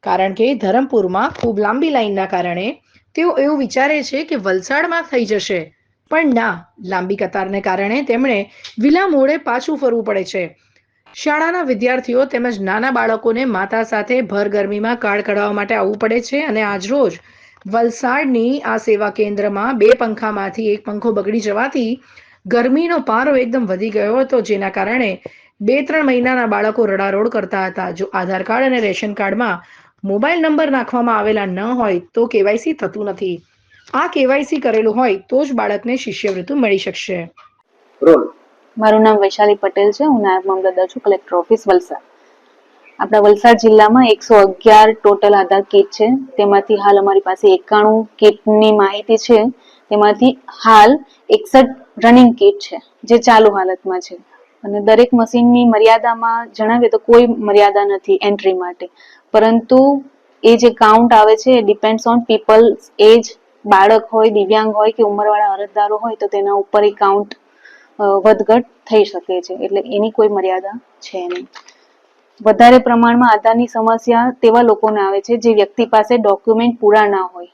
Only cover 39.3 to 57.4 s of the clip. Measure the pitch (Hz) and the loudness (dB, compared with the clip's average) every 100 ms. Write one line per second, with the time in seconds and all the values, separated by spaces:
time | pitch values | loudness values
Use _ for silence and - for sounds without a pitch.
39.3 | - 208 202 196 196 202 208 302 254 202 | 0 0 0 -2 0 0 0 0 0 0
40.3 | 185 185 190 190 185 185 262 202 190 - | -2 -2 -2 -2 -2 -4 -4 -2 -2 -2
41.3 | 180 170 220 214 180 180 - _ _ _ | -6 -2 -4 2 0 0 -16 _ _ _
42.3 | _ _ _ _ _ _ _ 196 214 208 | _ _ _ _ _ _ _ -2 2 4
43.3 | 208 240 226 226 214 214 240 247 214 - | 4 4 4 6 6 6 4 4 2 4
44.3 | 220 196 190 226 214 214 220 208 202 208 | 4 4 2 6 8 6 4 2 2 2
45.3 | 202 185 196 196 202 196 - 220 262 262 | 2 2 0 2 2 0 0 0 0 -4
46.3 | - 202 196 196 208 202 202 196 196 190 | -2 0 0 0 -2 2 2 2 0 -2
47.3 | 185 208 185 - 214 214 220 220 _ 214 | 0 2 2 2 2 2 2 -2 _ 0
48.3 | 208 - 214 214 214 196 202 214 226 - | 2 0 2 2 2 0 -2 -2 -2 2
49.3 | 233 226 254 _ _ _ 208 208 202 254 | 2 2 -4 _ _ _ 0 2 2 0
50.3 | 262 - - 226 220 214 294 - _ _ | 0 -12 -4 4 6 6 4 -2 _ _
51.3 | - - 262 262 - _ - 220 240 247 | -2 2 2 2 -2 _ -2 4 8 6
52.3 | 233 403 403 - 165 _ _ - 233 233 | 6 2 0 -8 -16 _ _ 0 2 4
53.3 | 226 214 202 185 185 190 180 - 180 _ | 6 4 2 -4 -4 -6 -8 -8 -20 _
54.3 | _ _ _ 202 208 202 220 247 240 226 | _ _ _ -8 -4 2 4 4 2 0
55.3 | 247 240 240 240 220 220 226 233 226 233 | 2 4 4 4 4 4 4 2 -2 -4
56.3 | 226 233 - 220 240 240 214 - 233 240 | -4 -8 -6 -2 2 2 0 4 4 6
57.3 | 233 | 0